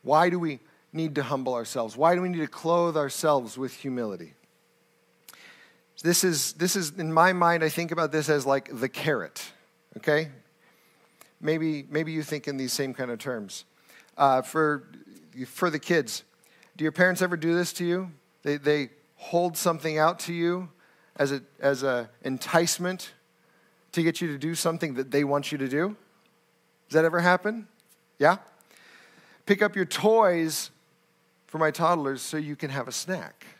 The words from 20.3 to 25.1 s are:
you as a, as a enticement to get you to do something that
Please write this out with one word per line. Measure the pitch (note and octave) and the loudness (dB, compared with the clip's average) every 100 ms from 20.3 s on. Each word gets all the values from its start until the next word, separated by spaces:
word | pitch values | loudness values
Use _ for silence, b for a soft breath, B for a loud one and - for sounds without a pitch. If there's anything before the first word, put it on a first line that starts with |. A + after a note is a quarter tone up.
you | F3 E3+ F3+ F3 b b b b - | -2 -2 -2 -8 b b b b -2
as | C#3+ | -2
a, | C#3 - _ | -2 -10 _
as | C#3 C3+ | 0 2
a | C3+ B2 A2+ _ | 0 -2 -4 _
enticement | C#3+ C3 - E3+ E3+ - F3+ F#3 - _ _ _ b b b b b | -8 -6 0 2 2 -2 -4 -6 -12 _ _ _ b b b b b
to | - | 0
get | E3 E3 | 0 0
you | E3+ | -4
to | C#3+ | -4
do | D#3 | -4
something | E3 E3+ D#3+ D#3+ | -2 -2 -2 -4
that | B2+ C3+ | -4 0